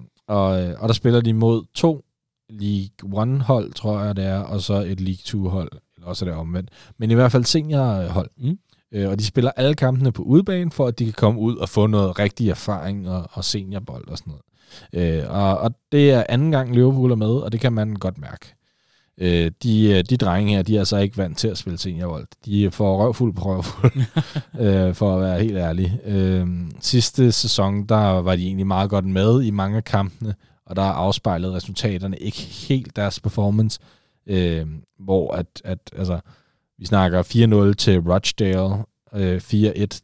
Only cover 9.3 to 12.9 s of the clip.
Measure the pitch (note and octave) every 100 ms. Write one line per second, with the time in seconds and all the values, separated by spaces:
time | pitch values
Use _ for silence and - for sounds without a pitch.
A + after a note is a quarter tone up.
9.3 | C3 B2+ B2+ C3+ D3+ C3 C3 C3+ - -
10.3 | D3+ G3 F3+ E3+ - B2 A#2 A2+ G#2+ G#2+
11.3 | A2+ A2+ A#2+ F2+ G#2+ G#2+ G#2 F#2+ F2+ G2+
12.3 | - A2 - - F#2+ F2+